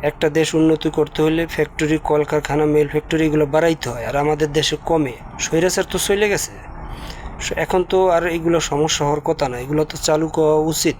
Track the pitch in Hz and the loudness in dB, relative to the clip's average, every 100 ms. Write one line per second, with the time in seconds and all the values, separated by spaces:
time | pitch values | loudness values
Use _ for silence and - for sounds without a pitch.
0 | 147 - 160 151 156 160 160 156 160 151 | -4 0 0 2 2 4 4 4 0 0
1 | 147 - 156 160 165 - 151 - 151 156 | -2 2 2 2 -2 -2 -4 -2 0 0
2 | - 151 147 151 - 143 151 151 147 151 | 2 0 2 -2 0 0 2 2 2 -2
3 | - 160 156 151 147 151 165 160 131 117 | -2 0 2 2 2 4 2 0 -4 -6
4 | 113 139 147 151 151 151 139 147 - 165 | -4 0 0 0 0 0 0 -2 0 0
5 | 139 117 - - - 160 180 180 185 180 | 0 -6 -14 -8 -2 2 2 0 -2 -2
6 | - 202 208 190 - - - - - - | 0 0 2 0 -4 -10 -16 -14 -12 -12
7 | - - - - - - 160 190 180 185 | -12 -12 -14 -10 -8 -4 0 0 2 2
8 | 185 170 170 170 165 170 - 143 156 - | 4 2 2 -2 2 0 0 0 0 0
9 | 143 147 151 160 139 123 127 151 156 - | 0 0 -2 -2 -2 -4 -4 -2 -2 -2
10 | - 156 160 160 156 156 156 151 170 123 | 0 2 2 2 4 4 2 0 -2 -2